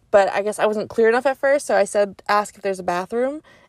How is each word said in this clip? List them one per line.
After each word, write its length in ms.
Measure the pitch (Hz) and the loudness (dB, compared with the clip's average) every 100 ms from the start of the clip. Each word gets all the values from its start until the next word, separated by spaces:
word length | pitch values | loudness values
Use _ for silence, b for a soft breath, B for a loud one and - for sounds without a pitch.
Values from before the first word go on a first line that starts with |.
| _ | _
but 160 | 202 190 | 4 4
I 80 | 202 | 0
guess 180 | 208 196 | -4 -2
I 60 | 208 | -2
wasn't 240 | 214 - | -2 -4
clear 180 | - 226 | 0 2
enough 180 | 247 269 | 2 0
at 120 | 262 | 0
first, 280 | 277 285 - | 0 0 2
so 120 | 196 | 0
I 80 | 202 | 2
said, 360 | 208 202 - - | 0 -2 -4 -2
"Ask 300 | 208 202 - | 0 -2 -6
if 40 | |
there's 180 | 196 190 | -6 -6
a 40 | |
bathroom," 580 | 180 175 185 233 262 311 b b | -4 -6 -4 -4 -4 -6 b b